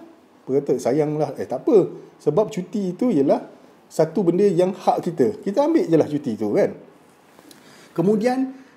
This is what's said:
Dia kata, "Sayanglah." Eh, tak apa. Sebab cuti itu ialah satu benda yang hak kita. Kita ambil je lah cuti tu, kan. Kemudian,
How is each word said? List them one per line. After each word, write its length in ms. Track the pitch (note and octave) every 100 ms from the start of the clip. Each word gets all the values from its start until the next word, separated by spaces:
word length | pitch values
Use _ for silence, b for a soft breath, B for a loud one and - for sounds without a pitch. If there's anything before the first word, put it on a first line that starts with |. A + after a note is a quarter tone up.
| - - _ _ -
Dia 160 | C3+
kata, 160 | C#3+ B2+
"Sayanglah." 560 | A#2+ D3 D3 D3+ C#3+ B2+
Eh, 20 | G2
tak 160 | B2+ -
apa. 240 | A3 C3+ B B B
Sebab 320 | D#3 G3+ G3+
cuti 400 | - F3+ G#3 F#3
itu 160 | F3+ B3+
ialah 400 | D#3+ C#3 B3 - b b b _
satu 320 | - D#3+ A3
benda 240 | E3+ F3 G3+
yang 240 | E3 F3+
hak 320 | G3 - -
kita. 400 | F3+ D#3 A#2 -
Kita 240 | G3 G3+ D4+
ambil 180 | E4 F3
je 60 | D#3+
lah 80 | A#2+
cuti 260 | D3 C3 G#2+
tu, 160 | G#2+
kan. 160 | D3 B2 - - - _ _ _ b b b b b b
Kemudian, 600 | - F3+ G#3+ A#3+ B3+ C4 B B